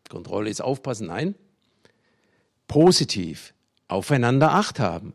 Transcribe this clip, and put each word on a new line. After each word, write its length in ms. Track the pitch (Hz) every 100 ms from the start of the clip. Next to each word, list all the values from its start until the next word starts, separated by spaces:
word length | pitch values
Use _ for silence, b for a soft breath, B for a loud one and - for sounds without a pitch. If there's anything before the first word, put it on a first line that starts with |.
| -
Kontrolle 400 | 82 87 95 107
ist 100 | 101
aufpassen. 460 | - 135 - 113 95
Nein. 280 | 90 165 202 _ _ _ _ _ _ _ _ _ _ _ _ -
Positiv. 880 | 147 170 180 147 - 85 76 - _ _ _ -
Aufeinander 640 | 95 92 143 120 131 156
Acht 280 | 170 208 -
haben. 340 | 104 82 110